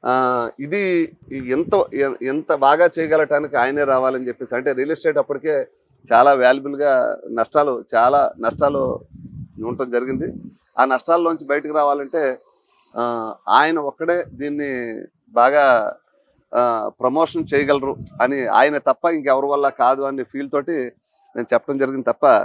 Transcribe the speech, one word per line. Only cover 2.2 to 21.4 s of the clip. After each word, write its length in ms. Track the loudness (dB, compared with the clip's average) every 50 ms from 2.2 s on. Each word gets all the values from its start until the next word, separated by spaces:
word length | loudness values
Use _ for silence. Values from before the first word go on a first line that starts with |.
| -6
ఎంత 320 | -6 -4 -6 -2 _ -2
బాగా 360 | 2 4 4 6 6 4 2 2 0
చేయగలటానికి 580 | -2 0 2 2 2 2 0 -2 -2 -2 0
ఆయనే 280 | 0 0 0 0 0 0
రావాలని 440 | 2 2 2 2 0 -2 -2 -6 -6
చెప్పేసి. 260 | -8 _ -10 -6 -6
అంటే 180 | -4 -2 -2 -2
రియల్ 180 | -2 -2 -4
ఎస్టేట్ 280 | -4 -4 -2 -2 0 0
అప్పటికే 480 | -2 _ -4 -6 -4 -4 -2 -2 -4 -6 _ _ _ _ _ _ _ _ 4
చాలా 220 | 6 6 6 6
వాల్యుబుల్గా 840 | 6 6 4 4 4 0 -8 -6 -2 0 2 2 2 2 0 -2 -6 -8 -8
నష్టాలు, 540 | -4 -4 -4 0 2 0 2 2 0 -4 -6 _ 2
చాలా 380 | 4 4 4 4 4 2 0 -2 -2
నష్టాలు 600 | -4 -4 -2 0 0 0 0 0 -2 -2 -4 -6 -10 _ -20 -20 -20 -18 -16 -16 -18 -18 _ -10 -8
ఉండటం 260 | -8 -6 -6 -6 -2
జరిగింది. 420 | -2 -4 -2 -2 -6 -6 -6 -8 -10 -12 -16 -18 _ _ _ _ _ 0
ఆ 60 | 2
నష్టాల్లోంచి 600 | 2 2 -2 0 0 0 2 2 0 -2 -4 -4
బయటకు 280 | -4 -4 -4 -2 -2 -2
రావాలంటే, 640 | 0 2 2 0 -2 -4 -6 -4 -2 -2 -2 -2 -4 _ _ _ _ _ _ _ _ _ _ _
ఆ, 380 | -4 -4 -2 -2 -4 -6 -8 -10 _ _ 2
ఆయన 300 | 4 4 4 4 0 -2
ఒక్కడే 460 | -4 -6 -8 _ -4 -4 -2 -4 -4 -8
దీన్ని 720 | -12 -12 -10 -8 -6 -6 -6 -6 -6 -6 -8 -8 -10 -12 -14 -16 _ _ _ _
బాగా, 680 | 2 4 4 4 4 4 4 6 4 4 2 -2 -8 -10 _ _ _ _ _ _ _ _ _ _ -2
ఆ, 360 | 0 0 0 0 -2 -4 -6 -8 _
ప్రమోషన్ 440 | -2 -2 0 0 0 0 -2 -8 -6 -2 0
చేయగలరు 420 | 0 2 2 0 0 0 -6 -8 -8 -12 -20 -4 -2 -2
అని, 240 | 0 0 -2 -2
ఆయన 320 | 0 4 4 4 4 2 0
తప్ప 260 | 0 -2 -2 _ 0
ఇంకెవరి 420 | -2 -2 0 0 0 0 0 0
వల్ల 220 | -2 -2 0 0 -2
కాదు 340 | 0 2 2 2 2 0 -2
అనే 200 | -6 -4 -6 -8
ఫీల్ 280 | _ _ -10 -10 -4
తోటి 220 | -4 -4 -4 -4 -6 -6 -6 -8 -10 _ _ _ _ _ _ _ _
నేను 100 | -10